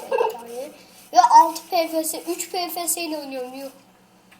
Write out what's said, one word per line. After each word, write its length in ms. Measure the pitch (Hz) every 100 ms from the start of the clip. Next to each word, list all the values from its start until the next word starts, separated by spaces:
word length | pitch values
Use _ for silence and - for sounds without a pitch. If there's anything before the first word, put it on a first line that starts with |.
| -
Bir 200 | 539 453
tane. 380 | - 233 240 294 - - - -
Ve 80 | 330
altı 480 | 960 - 330 320 -
P 180 | 359 330
F 160 | 320
S, 180 | 320 320
üç 280 | - 359 -
P 180 | 381 349
F 200 | 349 339
S 140 | -
ile 160 | 339 311
oynuyorum. 360 | 277 269 247
Yuh. 160 | 262 277 - - - _ - _ -